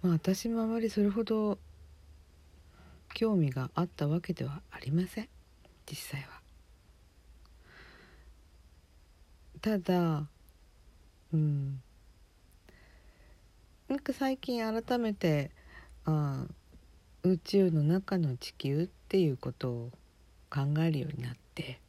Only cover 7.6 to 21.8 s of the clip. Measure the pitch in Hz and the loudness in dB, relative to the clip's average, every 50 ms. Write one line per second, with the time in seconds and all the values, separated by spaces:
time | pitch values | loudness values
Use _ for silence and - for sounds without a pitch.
7.6 | - - - - - - - - - - - - - - - - - - - - | -20 -20 -20 -20 -20 -20 -20 -20 -20 -20 -20 -20 -20 -20 -20 -20 -20 -20 -20 -20
8.6 | - - - - - _ - - - - - - - _ - - - - - 160 | -20 -20 -20 -20 -20 _ -20 -20 -20 -20 -20 -20 -20 _ -20 -20 -20 -20 -18 -4
9.6 | - 214 220 202 170 - 180 180 175 165 160 143 151 143 - - - - _ - | -2 0 0 0 0 2 2 2 4 2 2 0 -4 -6 -12 -20 -20 -20 _ -20
10.6 | - - _ _ - - - - - - _ _ - _ - 160 151 151 147 143 | -20 -20 _ _ -20 -20 -20 -20 -20 -20 _ _ -10 _ 0 2 2 2 2 0
11.6 | 139 139 139 131 - - - - - - - - - _ _ _ - - - - | -2 -4 -6 -8 -12 -18 -20 -20 -20 -20 -20 -20 -20 _ _ _ -20 -20 -20 -20
12.6 | _ - - - - - - - - - - _ - - - - - - _ - | _ -20 -20 -20 -20 -20 -20 -20 -20 -20 -20 _ -20 -20 -20 -20 -20 -20 _ -20
13.6 | - - - - _ - 262 277 - - 262 - 277 269 262 262 - - 247 240 | -20 -20 -20 -20 _ -6 -6 -4 -2 -4 -4 0 0 -2 -2 -2 -4 -4 -2 -2
14.6 | 226 220 220 226 226 - 247 240 233 220 208 - - 170 156 147 139 147 - - | -2 -2 -2 -4 -2 0 -2 0 0 -2 -2 0 2 2 2 2 0 -4 -8 -18
15.6 | - - - - - - - - - - 156 151 147 143 135 131 127 - - - | -20 -20 -20 -20 -20 -20 -20 -8 -2 0 0 2 0 0 -2 -4 -6 -8 -10 -18
16.6 | _ - - - - - - - _ - - - - 180 185 165 - - - 202 | _ -20 -20 -20 -20 -20 -20 -20 _ -20 -20 0 2 2 2 2 0 2 4 4
17.6 | 190 180 160 156 147 151 170 190 196 - 196 180 165 143 127 123 - - - - | 6 6 4 4 4 4 2 2 0 0 0 0 0 0 -2 -4 -8 -14 -14 -6
18.6 | - 143 139 151 170 185 - - - - - 190 180 151 131 123 - 131 123 _ | -4 -2 0 0 0 -2 -6 -18 -10 0 2 4 4 4 2 0 -6 -8 -8 _
19.6 | - 127 120 120 117 120 123 - - _ _ _ - - - - - _ - 143 | -4 -4 -4 -4 -8 -10 -12 -16 -20 _ _ _ -20 -20 -20 -20 -18 _ -4 -2
20.6 | 139 143 147 151 160 165 156 143 - 147 143 127 123 123 123 - _ - _ - | 0 2 2 2 2 2 2 0 -2 -4 -6 -6 -6 -8 -8 -10 _ -18 _ -12
21.6 | - - 123 - | -10 -10 -10 -14